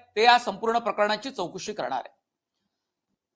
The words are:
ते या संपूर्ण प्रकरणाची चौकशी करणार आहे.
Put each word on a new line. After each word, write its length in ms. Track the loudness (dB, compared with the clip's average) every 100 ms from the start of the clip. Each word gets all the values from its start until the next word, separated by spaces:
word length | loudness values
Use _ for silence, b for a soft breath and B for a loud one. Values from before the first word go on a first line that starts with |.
| _ 2
ते 80 |
या 140 | 6 6
संपूर्ण 400 | 4 -4 0 0
प्रकरणाची 520 | -2 0 0 0 -6
चौकशी 420 | -6 -6 -6 -10
करणार 260 | -8 -6 -6
आहे. 200 | -8 _ _ _ _ _ _ _ _ _ _ _ _